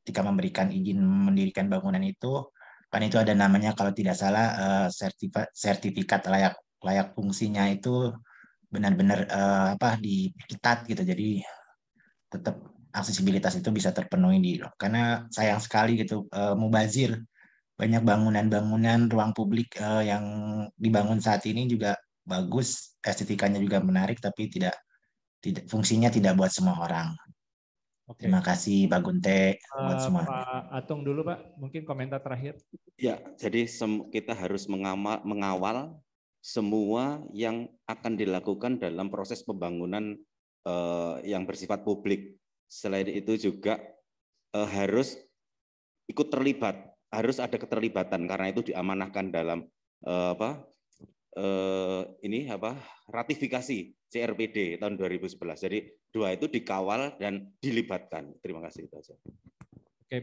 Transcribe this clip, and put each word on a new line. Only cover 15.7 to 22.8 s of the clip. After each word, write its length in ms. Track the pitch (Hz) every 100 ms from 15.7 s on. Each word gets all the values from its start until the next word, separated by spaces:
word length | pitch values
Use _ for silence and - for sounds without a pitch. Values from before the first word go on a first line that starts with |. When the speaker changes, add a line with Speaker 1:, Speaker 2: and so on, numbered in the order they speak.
| 110 113 113
Speaker 1:
gitu, 300 | 104 107 98
eh, 220 | 98 101 101
mubazir, 600 | 110 110 107 120 127 113 117 _ _ _ _ _
banyak 240 | 110 117 113
bangunan-bangunan 1040 | 104 110 104 107 104 107 113 113 117 117
ruang 240 | 110 110 107
publik, 400 | 101 117 117 -
eh, 320 | 107 110 107
yang 160 | 104 104 107 107 107 104 _
dibangun 420 | 113 107 104 113
saat 240 | 110 104
ini 220 | 104 110 127
juga 300 | 117 104 101 _ _
bagus, 720 | - 92 90 131 120 -